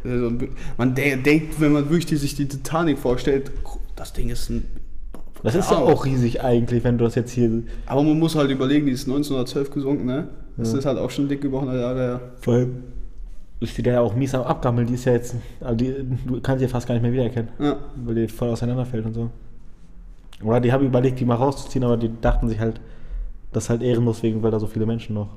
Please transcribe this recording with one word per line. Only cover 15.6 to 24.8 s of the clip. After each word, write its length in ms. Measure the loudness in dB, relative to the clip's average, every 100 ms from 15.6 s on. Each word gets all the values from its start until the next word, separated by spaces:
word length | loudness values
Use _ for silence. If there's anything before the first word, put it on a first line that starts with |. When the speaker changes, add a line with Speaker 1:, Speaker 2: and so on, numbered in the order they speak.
Speaker 2:
also 140 | -4 0
die, 180 | 0 -2 -4 -4 -2
du 140 | -2
kannst 180 | 0 0
sie 60 | 0
ja 40 |
fast 160 | 0 0
gar 80 |
nicht 80 | 0
mehr 100 | 2
wiedererkennen, 360 | 2 0 -2 -6 -2
Speaker 1:
Ja. 180 | 0 0 -6 -8
Speaker 2:
weil 100 | -2 0
die 120 | 0
voll 220 | -2 -2
auseinanderfällt 560 | 0 -2 -2 -2 -2 -4
und 80 |
so. 160 | -4 -6 -8 -14 -14 -14 -16 -16 -16 -18 -18 -18 -6
Oder 180 | 2 4
die 120 | 4
haben 120 | 4
überlegt, 360 | 4 4 2 2
die 40 |
mal 120 | 2 4
rauszuziehen, 480 | 2 0 -4 0
aber 120 | 2 2
die 140 | 0 0
dachten 280 | 2 2 2
sich 100 | 0
halt, 220 | -2 -4 -12 -12 -8 -6 -6 -10 -4
das 120 | -4
ist 60 | 0
halt 120 | 0
ehrenlos 400 | 2 2 2 2
wegen, 180 | 0 2
weil 80 | 2
da 80 | 2
so 80 | 0
viele 200 | 0